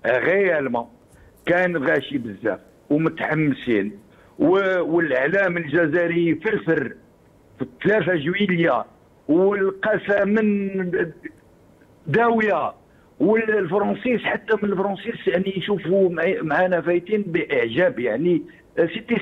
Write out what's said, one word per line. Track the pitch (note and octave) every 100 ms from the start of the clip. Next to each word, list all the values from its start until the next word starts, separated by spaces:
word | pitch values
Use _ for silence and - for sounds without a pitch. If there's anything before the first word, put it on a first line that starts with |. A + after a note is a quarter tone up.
| A2+
غيالمون | B2 B2+ F#3+ F#3+ D#3 C3+ A#2 A#2 - _ - - _ -
كان | F3 F3+ E3
غاشي | C3+ D3+ - C#3+
بزاف | A2+ F#2+ A2 F#2+ - - -
ومتحمسين | D3 D#3+ D#3+ - D#3 D3+ B2+ B2 G#2+ G#2 - - - - -
و-، | D3 F#3+ F#3+ F3+
والاعلام | D3+ E3+ D#3+ B2+ C#3+ G3 F#3+ E3+
الجزائري | D#3 E3 E3 E3+ E3+ E3+ E3+
فرفر | D#3 A3 G#3 E3 D#3 B2 - - _ _ _ _ -
في | C3+ -
ثلاثة | F3 G#3+ E3
جويلية | F3 C#3 F#3+ G3+ F3 E3 A#2+ - - _ _ -
والقسم | E3 G3 G3+ G3 G3 G#3+ G#3+ - G3+ G3 A3 G#3 G3+ G3 F#3+ F3+ F3 E3+ - - - _ _ _ _ _ _ -
داويه، | G3+ A#3 A3+ G#3+ E3 A2+ - _ _ _ -
والفرنسيس | E3+ A3 A3 G#3+ F3 G3+ G3+ G3+ B3 A3+
حتى | - - - G#3+
من | G3+
الفرنسيس | F#3+ G3+ F#3+ A#3 - F#3
يعني | F3 F#3+ F#3+
يشوفوا | - G3+ D#3 G3 F#3
معي-، | E3 E3+ F#3
معانا | D#3+ D3+ F#3 E3+
فايتين | D#3+ F3 F3 G#3+
باعجاب | G3+ E3 D3+ C#3 A#2 C3+ F3+ A#2
يعني، | A#2+ A2+ F3 E3 - - _ -
سيتي | E3+ A3+ - A3+